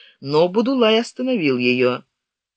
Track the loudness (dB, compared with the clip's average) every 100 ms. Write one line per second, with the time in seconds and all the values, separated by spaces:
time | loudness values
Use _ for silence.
0 | -20 _ -2 0 2 0 -2 0 2 2
1 | -2 -8 -4 -2 0 0 0 2 0 -2
2 | _ _ _ _ _